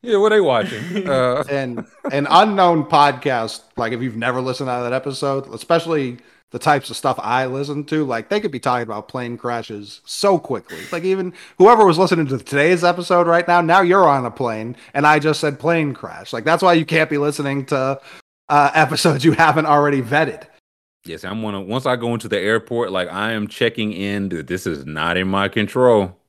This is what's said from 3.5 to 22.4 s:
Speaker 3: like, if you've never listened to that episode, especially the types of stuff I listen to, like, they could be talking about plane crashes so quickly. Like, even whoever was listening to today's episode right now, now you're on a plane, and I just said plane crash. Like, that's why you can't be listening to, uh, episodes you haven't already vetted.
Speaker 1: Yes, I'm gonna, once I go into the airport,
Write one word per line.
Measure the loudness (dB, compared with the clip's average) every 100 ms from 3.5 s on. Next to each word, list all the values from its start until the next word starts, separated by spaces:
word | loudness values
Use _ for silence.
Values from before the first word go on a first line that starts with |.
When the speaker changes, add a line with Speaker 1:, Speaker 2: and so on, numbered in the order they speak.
| -10 _ -6
Speaker 3:
like, | -6
if | -4
you've | -6 -4
never | -2 -2
listened | -4 -6 -4
to | -4
that | -4
episode, | -4 -6 -6 -4 -4 -6
especially | -16 -2 -2 0 -4 -4 -10 _ _ _
the | -6
types | 0 0 -2
of | -6
stuff | -4 -4
I | -2 -2 -2
listen | -6 -6 -8 -4
to, | -4 -2
like, | -4 -4
they | -4
could | -4
be | -4
talking | -2 -2
about | -4 -10 -10
plane | -10 -10 -8
crashes | -6 -6 -8 -14 -14 -20 -14
so | -2 0 0
quickly. | -2 -8 -8 -16 -10
Like, | -6
even | -4 -4 -4 -12 -20 4
whoever | 6 8 6
was | 4
listening | 2 2 0
to | -4
today's | -2 0 2 4
episode | 2 0 0 2 4
right | 2 4
now, | 2
now | 4 4
you're | 6 6 6
on | 4 -2
a |
plane, | -6 -6 -6 -10 -14 -8
and | 0 4
I | 4
just | 2 -2
said | -4 -2
plane | -2 0 -2
crash. | -6 -12 -14 -10
Like, | -4
that's | 0 2
why | 4
you | 4 2
can't | 0 0
be | 0
listening | -2 -2 -4 -4 -4
to, | -2 -2 -6 -10 -20 _ _ 0
uh, | 2 4 4
episodes | 2 2 0 4 2
you |
haven't | 4 4 4 2
already | 4 4 0
vetted. | 0 0 0 -4 -20 _ _ _ _ _
Speaker 1:
Yes, | -16 -14
I'm | -10 -8
gonna, | -8 -8
once | -6 -4 -2
I | -4
go | -4
into | -6 -4
the |
airport, | -4